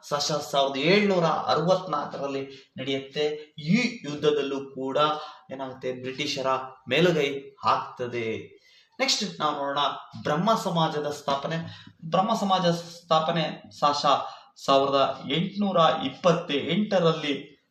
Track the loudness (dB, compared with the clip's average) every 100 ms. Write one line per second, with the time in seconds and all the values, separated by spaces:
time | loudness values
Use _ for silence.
0 | -4 -2 0 -2 -2 0 0 2 4 4
1 | 4 2 2 0 0 0 2 0 0 -4
2 | -4 -6 -6 -6 -8 -14 _ -12 -6 -4
3 | -6 -2 -2 -2 -12 -12 2 2 2 -4
4 | -10 0 2 2 0 -4 -6 -8 -4 2
5 | 2 0 -6 -16 _ -10 -10 -8 -8 -6
6 | -8 -6 -6 -2 -2 -2 -4 -14 -2 2
7 | 4 4 0 -2 -10 -4 0 0 -2 -8
8 | -6 -4 -4 -6 -10 -20 _ _ _ _
9 | -2 0 -2 -2 -2 -2 -2 0 0 -2
10 | -12 -10 -2 0 2 2 2 2 2 0
11 | -4 -4 -2 -2 -2 -6 -6 -14 -20 _
12 | -2 0 2 0 2 2 2 0 -4 -16
13 | 2 2 2 0 -2 -6 -16 0 0 2
14 | 4 2 0 -12 -20 _ 4 4 6 4
15 | 2 0 -4 -2 -2 0 0 4 4 4
16 | -2 0 2 2 0 -2 0 0 2 4
17 | 4 2 -2 -4 -6 -20 _